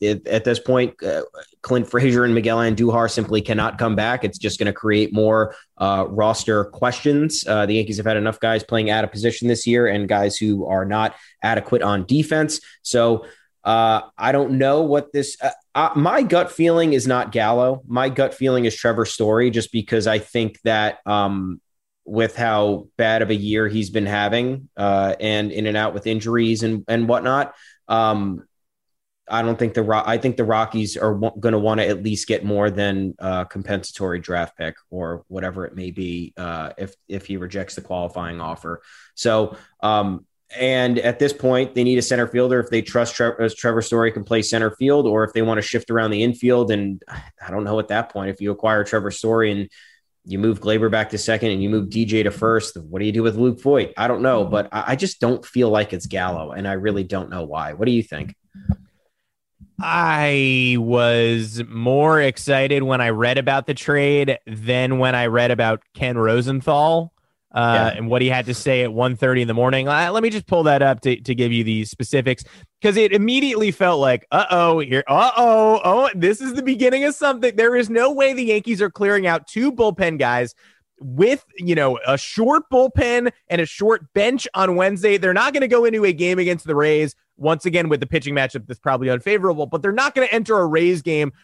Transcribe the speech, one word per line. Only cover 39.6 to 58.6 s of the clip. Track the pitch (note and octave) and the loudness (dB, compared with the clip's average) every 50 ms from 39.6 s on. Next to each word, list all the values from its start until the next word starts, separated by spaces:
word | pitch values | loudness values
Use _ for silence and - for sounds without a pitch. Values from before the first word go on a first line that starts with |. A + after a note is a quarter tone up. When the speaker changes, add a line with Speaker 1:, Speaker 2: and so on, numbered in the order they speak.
| - _ _ - | -20 _ _ -4
Speaker 1:
um, | - G#2+ G#2+ G#2+ G#2 G2 F#2 - - _ _ _ _ _ - | -2 0 2 2 0 -2 -4 -6 -10 _ _ _ _ _ -6
and | A2+ B2+ C3 C3 B2+ B2+ B2 B2 A#2 | -2 -2 0 0 2 0 0 0 0
at | - A#2+ A#2+ - | 0 0 0 0
this | C#3+ C#3+ | 0 0
point, | C#3+ - - B2+ B2+ B2+ C3 B2+ - | 0 0 0 2 2 2 2 0 0
they | B2 | 0
need | B2 B2 B2+ B2 | 2 2 2 2
a | |
center | A#2+ - C3 A#2+ A#2+ A2+ | 0 0 0 0 0 0
fielder | - A#2+ B2 B2+ B2+ B2 | 0 2 2 2 2 0
if | A#2 - | 0 0
they | A#2+ A2+ | -2 -2
trust | G#2+ - - A#2+ A#2 A#2 - | -2 0 0 0 0 0 0
Tre-, | - A#2+ A#2 A#2 | -2 -2 0 0
uh, | - A#2 A2+ - | 0 -2 -2 -2
Trevor | - - A#2+ A2+ A2+ | -2 -2 0 0 0
Story | A2 - A#2 A#2 A#2 A2+ | 0 0 0 2 2 0
can | A2 A2 | -2 -4
play | G2+ - A#2 A2 | -4 -2 0 0
center | G2+ - A#2 A2+ A2 A2 | 0 0 0 0 0 -2
field, | G#2+ - C3 C#3 C#3+ D3 C3+ A2+ | -2 0 0 2 4 4 2 2
or | G#2+ A2 A2 | 2 0 0
if | G#2+ | 0
they | - A2+ | 0 0
wanna | A2+ A2+ A2+ G#2+ | 0 0 0 -2
shift | G#2 - - A#2 - - | -2 -2 -4 -4 -4 -2
around | A2+ A2+ A2 A2 | -2 0 0 0
the | G#2 G#2 | 0 0
infield. | A2+ B2 A#2+ - A#2+ B2 B2 B2 B2 G#2+ | 0 0 0 0 2 2 4 4 2 2
And | A2 G2+ G2+ G2 G2 F#2 - - | 0 -2 -2 -4 -6 -8 -12 -16
I | - - - - - - - - | -16 -16 -16 -18 -20 -18 -14 -10
don't | F2+ G#2 G#2+ | -8 -6 -4
know | G2+ G#2+ A2 | -4 -2 -4
at | G#2 - | -2 -2
that | G2+ A2 A#2 - | -2 -4 -4 -4
point, | - G2+ F#2+ G2 | -8 -8 -8 -8
if | G2 - | -8 -6
you | G2+ G2+ | -6 -6
acquire | G2+ - - A2 A2 G#2 G2+ | -4 -2 0 0 2 2 0
Trevor | G2+ - A2 G2 G2+ | 0 -2 -2 -2 -4
Story | F#2 - - A2 A2+ A2+ A2 G#2+ | -6 -4 -2 0 2 2 2 0
and | G2+ G2+ G2 - _ - - - _ _ _ _ _ _ - | 0 -4 -6 -10 _ -20 -20 -20 _ _ _ _ _ _ -14
you | - F#2+ F#2+ | -8 -4 -2
move | G#2 A2+ G#2+ - | 0 0 0 0
Gleyber | - G#2 A2 A2 A2 A2 | 0 0 0 2 2 2
back | G#2 A2 G#2+ - | 2 0 -2 -2
to | - G#2 | -6 -6
second | - - A2+ G#2 A2+ A2+ | -2 -2 -2 0 0 -2
and | G2 F#2+ | -2 -2
you | G2 G#2 | -2 0
move | A2 A2 G2+ F#2+ | 0 -2 -2 -2
D | G#2 A2 A#2 | -2 -2 0
J | G#2 A2 A2 G#2 | 0 2 2 0
to | G2+ | 0
first, | G2+ - A2 A2+ A2+ A2 G#2+ - - | -2 -2 0 0 0 0 -2 -4 -10
what | F2 D#2+ D#2 F2 F#2 | -14 -14 -10 -8 -6
do | G#2 | -4
you | G#2+ | -2
do | G#2 A2+ A2+ | 0 0 0
with | A2+ G2+ | 0 0
Luke | A2 B2 B2+ A#2 A#2+ | 2 0 0 0 0
Voit? | - C#3 C#3+ B2+ G2 - - | 2 2 2 2 2 0 -4
I | - A2 A#2+ | -2 -2 -2
don't | B2 F#2+ | 0 0
know, | B2 C3 B2+ A2 G2+ | 0 0 2 2 0
but | F2 G2+ G#2 - - | 0 -2 -2 -2 -4
I, | - G#2+ - - | -6 -6 -4 -4
I | C3 | -4
just | C3+ G3 F#3+ - - | -4 -4 -6 -4 -2
don't | A#2 A#2+ B2+ A2+ - | -2 0 0 -2 -6
feel | - - B2 B2 A2+ | -6 -2 0 2 2
like | G#2+ G#2+ G#2 - | 2 2 0 -2
it's | - F2+ - | -6 -10 -10
Gallo, | - G2 F#2+ F2+ F#2 F2 E2 D#2+ D2+ | -8 -6 -4 -4 -4 -4 -6 -8 -10
and | - F#2+ G2 | -10 -8 -6
I | G2 | -6
really | G2 F#2+ G2 G#2+ G2 G2+ F#2+ | -6 -4 -2 -2 -2 -4 -4
don't | F#2 G2 F#2 F2+ - | -6 -6 -8 -8 -8
know | F2+ F2+ E2 | -10 -10 -10
why. | D2 D2+ D#2+ D2+ D2+ | -8 -8 -8 -8 -8
What | D2+ D#2+ A2 | -6 -4 -2
do | B2 | 0
you | A#2+ A#2 A2 | 0 0 -2
think? | - D#2 D2+ D2 - - _ _ _ - - | -4 -8 -12 -12 -12 -16 _ _ _ -20 -10